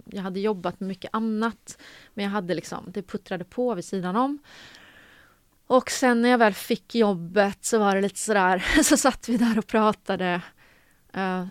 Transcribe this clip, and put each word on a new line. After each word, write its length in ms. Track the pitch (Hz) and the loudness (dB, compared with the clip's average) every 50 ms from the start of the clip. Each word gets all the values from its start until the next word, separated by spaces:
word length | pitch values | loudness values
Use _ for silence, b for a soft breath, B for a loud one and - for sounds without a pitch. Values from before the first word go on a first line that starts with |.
| - | -18
jag 180 | - - 202 185 | -14 -10 -8 -8
hade 180 | 190 180 196 | -6 -6 -4
jobbat 400 | 196 220 214 180 170 180 175 - | -2 -2 -2 -2 -4 -6 -6 -6
med 80 | 196 190 | -8 -8
mycket 220 | 190 - - - - | -8 -10 -10 -8 -6
annat, 640 | 220 226 226 214 214 226 226 220 - _ - - - B B B B B B B | -4 -2 -2 -2 -2 -2 -4 -4 -8 _ -20 -20 -20 B B B B B B B
men 100 | 202 202 | -6 -6
jag 80 | 202 196 | -4 -4
hade 220 | 208 180 170 175 | -4 -4 -4 -4
liksom, 300 | 156 - - - - - 185 | -4 -6 -8 -10 -12 -12 -12
det 140 | 180 208 190 | -12 -12 -10
puttrade 420 | - - 202 - - 196 170 175 | -8 -10 -10 -8 -8 -8 -8 -10
på 300 | - - - 247 247 220 | -8 -4 -2 -2 -2 -2
vid 100 | 175 170 | -4 -6
sidan 320 | - - 190 175 180 180 | -6 -6 -4 -4 -2 0
om. 220 | 226 262 277 294 285 B B B B B B B B B B B B B B B B B B B B B B _ _ _ | 0 0 0 -2 -6 B B B B B B B B B B B B B B B B B B B B B B _ _ _
Och 240 | - 254 254 - - | 2 2 2 2 2
sen 320 | - - 262 254 240 233 233 | -4 0 2 2 4 4 4
när 60 | 247 | 4
jag 100 | 247 240 | 4 6
väl 160 | 233 208 190 | 4 4 2
fick 400 | - - - 240 - _ - - | 0 -4 -4 -4 -4 _ -4 0
jobbet 680 | 233 220 202 196 170 170 170 180 208 - - 190 - - | 2 2 2 2 -2 -4 -2 2 2 2 2 0 -4 -4
så 140 | - 233 220 | 0 2 2
var 160 | 208 202 196 | 4 4 2
det 80 | 196 196 | 2 0
lite 180 | 196 - - | -2 -4 -4
sådär, 380 | - - 214 202 185 185 185 180 | -2 0 2 4 4 4 2 2
<laughs> 240 | 180 - - 302 302 | 0 2 2 4 4
så 140 | - 302 | 4 4
satt 320 | - - 269 - - - - | 4 4 2 0 0 -4 -2
vi 80 | 240 | 0
där 220 | 214 240 233 220 220 | 0 2 2 2 0
och 80 | 202 | -2
pratade, 760 | - - 220 214 214 202 - _ - 196 180 185 180 175 175 175 b b b b b b b b b b b b b - | 0 0 2 2 2 0 0 _ -6 -4 -2 -2 -2 -2 -4 -6 b b b b b b b b b b b b b -8
eh, 340 | 190 190 185 185 185 180 190 | -6 -4 -4 -4 -4 -6 -8